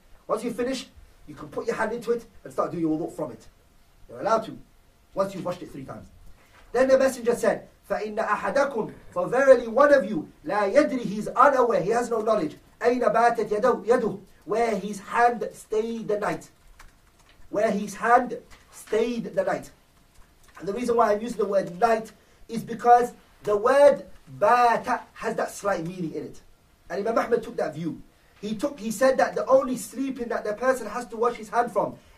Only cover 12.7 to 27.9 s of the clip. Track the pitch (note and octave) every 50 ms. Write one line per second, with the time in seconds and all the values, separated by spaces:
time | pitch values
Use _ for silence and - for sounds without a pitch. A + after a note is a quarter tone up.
12.7 | _ - A3 A#3+ B3+ B3 A#3+ G#3 G3+ A3+ A#3 A#3+ A#3 A3+ G#3 - G#3+ G#3 - A#3+
13.7 | - - F#3+ G#3 B3 B3+ A3+ F#3+ - - - - - _ _ - G3+ A3+ A#3 A3+
14.7 | G#3+ F#3+ F#3 G#3+ G3+ - - - G#3 A#3 A#3+ A#3+ A#3 G#3+ - - - - - -
15.7 | A3 A3 A3+ A#3 A#3 A3+ A3 - G#3 G#3 G#3 F3+ E3+ - - - _ _ _ -
16.7 | - - - - _ _ _ _ _ _ _ _ _ _ - - - G3 A3 A3
17.7 | G3+ G3+ G#3 F3+ - - A3 A#3 A#3+ C4 B3+ - - - - _ - - _ _
18.7 | - - - - G#3+ A3 A#3 B3 A#3+ A3 F#3 F#3 - F#3 F#3 - - - - -
19.7 | - _ _ _ _ _ _ _ _ - - _ _ _ _ - _ - - F#3+
20.7 | G3 A#3+ B3 A3 A#3 A#3 A3+ G#3 G#3 G#3 A3+ B3 - - G#3 G3 G3+ F#3+ E3+ E3
21.7 | F3 - A#3 A3+ A3+ A3 A3 - - _ _ _ _ _ - - A3+ A3+ - -
22.7 | A#3 A3 - A#3+ A#3+ A#3+ A#3+ A#3+ - - _ _ _ _ - G3+ G#3 G3 G#3 B3+
23.7 | C4+ C#4+ C#4+ C#4+ - - - - - - _ - C3+ C3 G3+ G#3 A#3+ B3 A#3+ A#3
24.7 | G3+ - - B3 A#3+ - - - _ - - - - - A3 - - - G3 G3+
25.7 | F#3+ E3+ D#3+ E3+ F#3 F3+ E3 D3 C#3 D3+ C3+ A2 - - - _ - _ _ _
26.7 | _ _ _ - E3+ G3 G3 A3+ A#3 C4 - G#3 A#3 - - A#3+ - - - -
27.7 | - D3+ E3+ D3+